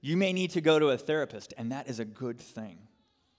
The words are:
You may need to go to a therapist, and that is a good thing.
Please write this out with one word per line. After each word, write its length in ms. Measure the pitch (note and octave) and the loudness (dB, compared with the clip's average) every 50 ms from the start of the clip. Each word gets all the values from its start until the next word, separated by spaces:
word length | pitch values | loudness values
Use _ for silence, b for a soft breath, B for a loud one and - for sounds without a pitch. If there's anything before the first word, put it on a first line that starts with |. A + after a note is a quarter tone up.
You 160 | - C3+ D#3+ F#3 | -2 0 2 2
may 160 | G3 F#3+ F#3 | 2 2 2
need 180 | F#3 F#3 F3 | 0 -2 0
to 100 | - F3+ | -2 2
go 180 | D#3 D#3+ D#3 D#3 | 4 6 6 6
to 100 | D3+ D3 | 6 4
a 80 | C3 A#2+ | 4 2
therapist, 560 | - - D3+ D#3 C#3 - - G#2+ - - - | 0 -2 0 0 0 -4 -6 -16 -16 -16 -12
and 160 | - A#2 A2+ | -8 -8 -6
that 160 | C3 C#3 C#3 C3 | -6 -8 -8 -8
is 120 | B2+ A2+ | -6 -8
a 60 | A#2 | -8
good 340 | G#2+ G#2 - B2+ B2 A#2 A#2+ | -10 -8 -8 -8 -8 -8 -10
thing. 400 | - - - A#2 A2 G#2 F2 E2+ - - _ _ _ _ _ _ _ _ _ | -14 -16 -14 -14 -14 -14 -14 -18 -20 -20 _ _ _ _ _ _ _ _ _